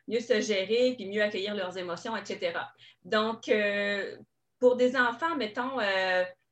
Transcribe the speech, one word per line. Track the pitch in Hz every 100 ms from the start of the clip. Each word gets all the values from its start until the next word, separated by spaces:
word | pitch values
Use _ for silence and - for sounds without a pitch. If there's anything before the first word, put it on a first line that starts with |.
| -
mieux | 220
se | 233 220
gérer | 214 196 190 226 254 247
puis | 196
mieux | 208
accueillir | 208 190 196 208
leurs | 185 185
émotions, | 180 175 233 220
et | 196
cetera. | 196 175 170 - - - _ 180
Donc, | 214 220 220 -
euh, | 220 208 202 202 202 175 - - _ _ _
pour | 247 247
des | 247 262
enfants, | 247 247 330 320
mettons, | 214 254 254 262
euh, | 208 190 185 180 185 - _